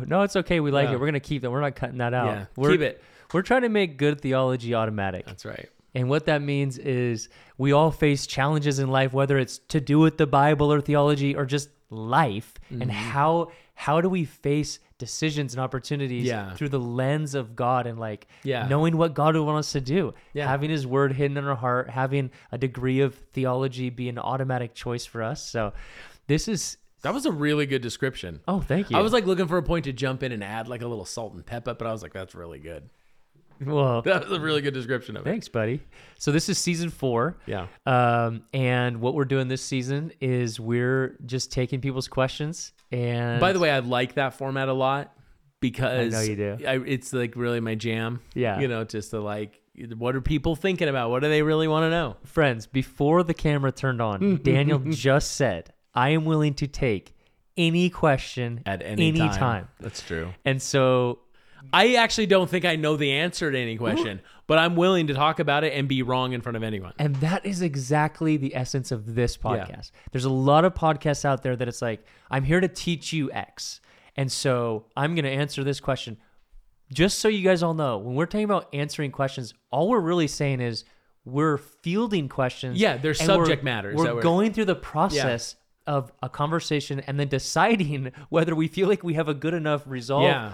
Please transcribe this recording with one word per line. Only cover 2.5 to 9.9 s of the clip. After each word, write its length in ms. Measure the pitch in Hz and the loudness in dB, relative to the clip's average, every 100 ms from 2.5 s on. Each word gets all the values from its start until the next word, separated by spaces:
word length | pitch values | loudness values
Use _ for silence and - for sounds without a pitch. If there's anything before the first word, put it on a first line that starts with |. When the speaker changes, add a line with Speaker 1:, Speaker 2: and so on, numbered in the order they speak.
| - | 0
Speaker 1:
We're, 160 | 139 | 4
Speaker 2:
keep 80 | 175 | 4
it. 220 | 143 - - - - | 2 -4 -16 -20 -4
Speaker 1:
we're 80 | 165 | -2
trying 220 | 190 254 | 2 2
to 60 | 240 | 4
make 280 | 208 190 135 | 2 0 2
good 240 | 143 147 | 0 0
theology 540 | 135 131 131 127 117 117 | 0 2 2 0 -2 0
automatic. 500 | 110 107 98 90 - | 0 0 -4 -4 -10
Speaker 2:
That's 200 | 95 107 | -14 -14
right. 220 | - - _ _ 131 | -12 -14 _ _ -4
Speaker 1:
And 120 | 127 | 0
what 160 | 147 151 | 0 2
that 180 | 151 | 0
means 340 | 143 143 139 127 | 0 0 -2 -4
is 520 | 143 127 123 117 - - - - | -4 0 0 -2 -8 -18 -16 -2
we 140 | 135 | 4
all 180 | 143 160 | 6 6
face 380 | - 151 143 - | 4 2 2 -2
challenges 500 | - 139 156 147 135 | -2 0 2 0 0
in 140 | 135 | 2
life, 220 | 131 135 | 2 2
whether 260 | 131 135 139 | 2 2 2
it's 180 | 127 - - | 0 -6 -4
to 120 | 160 | -2
do 160 | 131 | 2